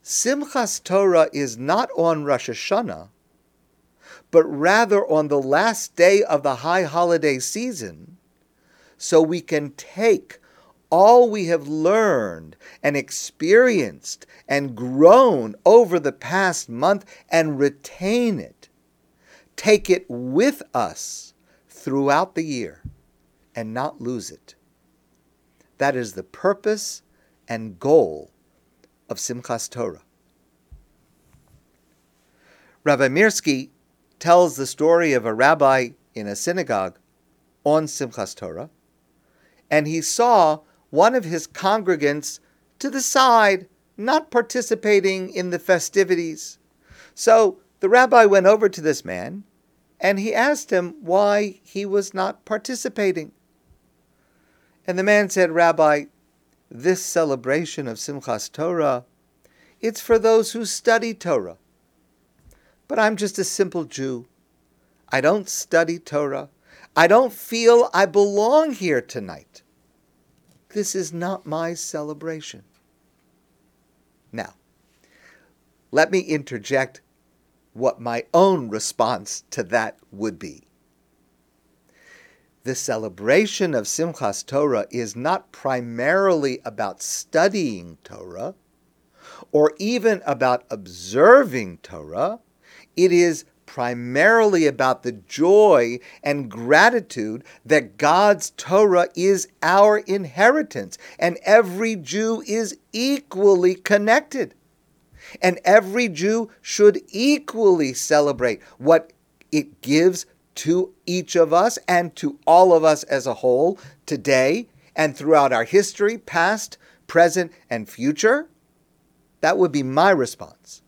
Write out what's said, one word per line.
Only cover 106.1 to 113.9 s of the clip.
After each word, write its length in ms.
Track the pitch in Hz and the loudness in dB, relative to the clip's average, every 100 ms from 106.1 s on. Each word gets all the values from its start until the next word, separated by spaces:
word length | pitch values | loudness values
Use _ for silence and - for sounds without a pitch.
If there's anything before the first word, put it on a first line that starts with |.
| 151 190 226 220 _ | -2 -2 -2 -6 _
should 400 | - - 208 196 - | -12 4 4 4 -10
equally 840 | 196 262 294 - 220 208 175 139 | -2 0 0 -4 0 2 2 0
celebrate 680 | 127 - - 147 120 123 104 - _ | -4 0 0 0 -2 -4 -4 -12 _
what 340 | 139 165 - _ _ _ _ | 2 2 0 _ _ _ _
it 300 | 151 143 _ | -6 -6 _
gives 460 | 127 147 180 175 - _ _ - | -2 2 2 0 -14 _ _ -10
to 380 | 151 175 185 _ - | -2 -2 -4 _ -8
each 280 | 180 - 175 | -8 -2 0
of 160 | 160 | 2
us 280 | 170 220 - - | 2 0 -2 -2
and 280 | 175 175 - | -2 -2 -6
to 200 | 147 139 - | -8 -6 4
all 280 | 170 185 | 6 8
of 100 | 165 | 6
us 180 | 156 151 | 4 0
as 220 | - 135 123 | -2 -4 -4
a 100 | 113 | -2
whole 440 | 127 123 165 196 - | 0 2 0 -2 -16